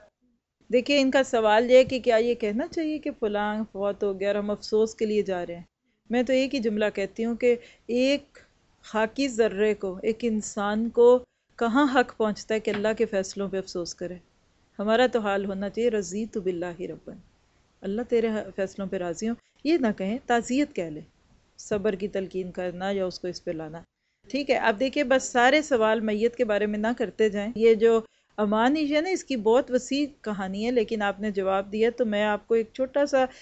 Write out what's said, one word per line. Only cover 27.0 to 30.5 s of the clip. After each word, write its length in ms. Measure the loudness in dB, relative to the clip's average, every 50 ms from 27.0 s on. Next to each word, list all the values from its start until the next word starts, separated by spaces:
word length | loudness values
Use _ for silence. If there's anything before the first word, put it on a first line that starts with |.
| -4 -6 0 0 0 2
जाएं। 220 | 2 -2 -6 -6 -2 4
ये 160 | 6 6 6
जो 280 | 6 6 4 4 4 0 -4 _ _ _ _ _ -2
अमान 380 | 0 2 2 2 4 2 2
इशू 180 | 2 0 0 0
है 60 | 0
ना, 60 | 0 0
इसकी 260 | -2 -4 -2 -4 -4 0
बहुत 320 | 2 4 4 4 2 2
वसी 340 | -2 -2 -2 -2 -2 -2 -2 -4 -6 _ -8
कहानी 380 | -8 -6 -6 -6 -6